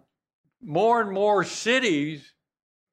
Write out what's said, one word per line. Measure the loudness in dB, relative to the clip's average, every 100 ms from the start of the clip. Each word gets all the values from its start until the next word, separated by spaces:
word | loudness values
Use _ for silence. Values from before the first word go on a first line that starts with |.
| _ _ _ _ _ _
more | -6 0 2 2
and | 0
more | 0 2 2
cities, | 0 -4 0 0 2 -2 -2 -8 -18 _ _ _ _ _ _